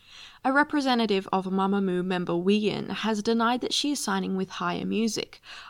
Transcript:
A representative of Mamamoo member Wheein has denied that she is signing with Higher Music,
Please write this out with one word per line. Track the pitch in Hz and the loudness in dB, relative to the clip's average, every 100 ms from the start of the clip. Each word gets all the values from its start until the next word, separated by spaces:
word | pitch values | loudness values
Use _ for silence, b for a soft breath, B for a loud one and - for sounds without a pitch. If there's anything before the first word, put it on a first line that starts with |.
| B B B B 262 | B B B B 0
A | |
representative | 277 294 302 269 247 220 196 190 | 4 4 2 2 2 2 0 0
of | 190 185 | -2 0
Mamamoo | 190 196 196 190 180 | 0 2 2 2 0
member | 185 180 175 | 0 -2 -2
Wheein | 175 185 208 208 143 - | 0 4 4 2 -2 -4
has | 196 208 214 | -4 -2 -2
denied | 214 233 226 247 | 0 2 2 0
that | - | -2
she | - 285 | -2 0
is | 285 | -2
signing | - 190 185 190 | -2 -2 0 -2
with | 185 | -4
Higher | - 175 175 190 | -4 -4 -4 -2
Music, | 196 226 208 - - B B B | 0 0 -2 -6 -10 B B B